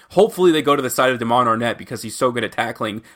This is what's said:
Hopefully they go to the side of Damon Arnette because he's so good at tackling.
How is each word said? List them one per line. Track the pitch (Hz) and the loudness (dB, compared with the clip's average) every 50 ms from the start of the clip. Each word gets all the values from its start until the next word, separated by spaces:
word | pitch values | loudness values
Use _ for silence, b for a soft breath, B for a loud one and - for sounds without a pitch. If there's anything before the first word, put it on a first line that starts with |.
| b _ | b _
Hopefully | - 170 208 - - 175 185 180 | 2 2 2 2 2 2 4 4
they | 160 156 | 4 4
go | 127 143 143 | 2 2 2
to | 147 | 2
the | 131 123 | 0 -2
side | - - 131 131 | 0 0 0 0
of | 127 117 | 0 0
Damon | 117 117 120 127 123 | 0 0 2 2 2
Arnette | 117 113 117 117 117 104 | 2 0 0 -2 -4 -4
because | - 98 - 131 104 - | -6 -10 -12 -12 -10 -10
he's | 110 - | -10 -4
so | - 139 127 | -2 -2 -2
good | 120 120 110 | 0 -2 -4
at | 98 - | -4 -4
tackling. | - 113 113 117 - 120 107 101 110 b b b | -4 -6 -6 -6 -6 -6 -6 -6 -8 b b b